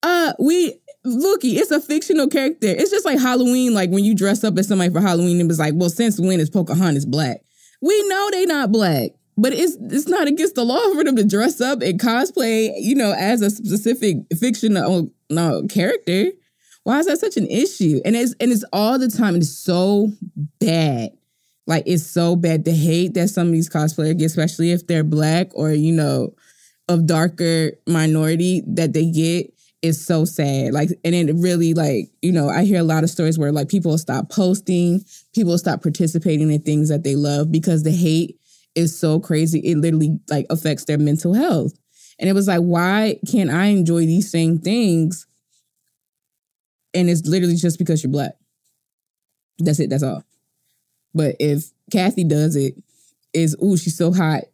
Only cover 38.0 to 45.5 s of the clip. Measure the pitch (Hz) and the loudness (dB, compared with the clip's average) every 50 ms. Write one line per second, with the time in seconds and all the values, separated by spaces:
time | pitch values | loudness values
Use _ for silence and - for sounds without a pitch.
38 | 175 160 156 160 170 - - _ _ _ _ _ _ _ _ 165 170 160 160 - | 2 2 2 0 0 -2 -6 _ _ _ _ _ _ _ _ -2 -2 -2 -2 -2
39 | - 160 156 165 - - 165 156 160 160 165 151 - - 170 151 147 170 165 156 | -2 0 0 0 -2 -2 0 0 0 0 0 -2 0 0 0 0 0 0 2 2
40 | 156 147 160 - _ - 147 143 135 - - 160 - 160 147 - - - 151 147 | 2 0 -2 -4 _ -4 -4 -4 -2 -2 -4 -4 -2 -4 -4 -4 -4 -4 -2 0
41 | 147 147 147 156 - 175 185 226 285 359 196 156 123 139 - _ _ _ _ _ | 2 0 0 0 0 0 0 0 0 0 0 0 -2 -4 -6 _ _ _ _ _
42 | - - _ _ - 185 196 196 196 196 185 170 175 175 170 170 175 180 196 214 | -20 -20 _ _ -2 0 0 2 2 2 2 2 2 2 2 0 2 2 0 0
43 | 220 220 - - - - - 233 190 143 131 170 190 208 208 196 175 160 170 170 | 0 0 -2 -4 -6 -2 0 0 0 2 0 0 2 2 2 2 2 2 2 2
44 | 165 160 165 180 208 - - 165 165 160 170 160 165 175 214 240 240 202 170 165 | 2 2 2 2 0 0 0 0 0 2 0 0 0 -2 0 0 2 2 2 2
45 | 160 160 180 - - _ _ _ _ _ | 0 0 -2 -6 -14 _ _ _ _ _